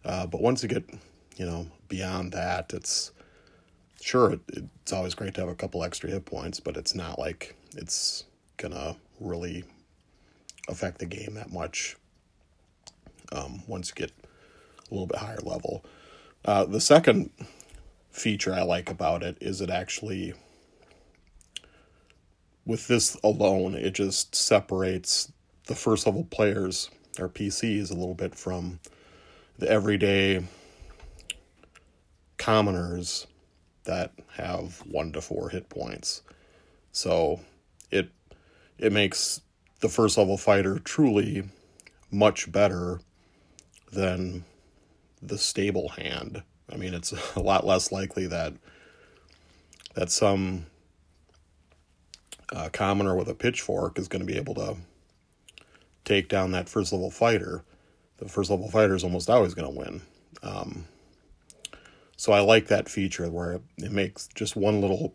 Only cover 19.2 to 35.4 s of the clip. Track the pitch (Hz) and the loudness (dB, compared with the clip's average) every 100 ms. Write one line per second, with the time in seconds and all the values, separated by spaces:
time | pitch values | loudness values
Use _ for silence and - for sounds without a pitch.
19.2 | 90 90 - 92 90 87 90 - 104 95 | -2 -6 -8 -4 -2 -4 -4 -8 -6 -6
20.2 | 92 - _ _ _ _ _ _ _ _ | -8 -10 _ _ _ _ _ _ _ _
21.2 | _ _ _ - - _ _ _ _ _ | _ _ _ -20 -20 _ _ _ _ _
22.2 | _ _ _ _ - 110 - 120 - - | _ _ _ _ -4 -4 2 4 4 2
23.2 | 107 107 104 95 92 80 73 95 98 - | 2 4 4 4 0 -2 -4 0 -2 -2
24.2 | - - - 127 - 95 95 92 - - | -2 -2 4 4 4 0 0 -2 -2 -2
25.2 | - - _ _ - 127 - 107 - 98 | -2 -12 _ _ -8 -2 2 4 4 0
26.2 | - - 104 101 95 90 - - _ - | -4 2 2 2 -2 -2 -6 -10 _ -8
27.2 | 92 - 101 - 117 104 95 87 90 85 | -8 -4 -4 -2 0 -2 -2 -4 -6 -4
28.2 | 87 - - 90 90 87 - - - - | -6 -6 -6 -4 -6 -10 -16 -20 -20 -20
29.2 | - - _ - 92 107 101 101 104 98 | -20 -20 _ -6 2 4 4 4 4 6
30.2 | 98 92 87 - - - - - - - | 4 2 -2 -12 -20 -20 -20 -20 -20 -20
31.2 | - - _ _ _ - _ _ _ _ | -14 -14 _ _ _ -20 _ _ _ _
32.2 | _ - - 110 98 92 87 87 87 - | _ -6 2 4 4 0 -2 -6 -6 -8
33.2 | - _ _ _ _ _ - 90 90 - | -10 _ _ _ _ _ -6 -4 -4 -8
34.2 | - - 90 90 87 87 76 76 78 73 | -18 -10 -6 -6 -8 -12 -6 -4 -4 -6
35.2 | - - | -6 -6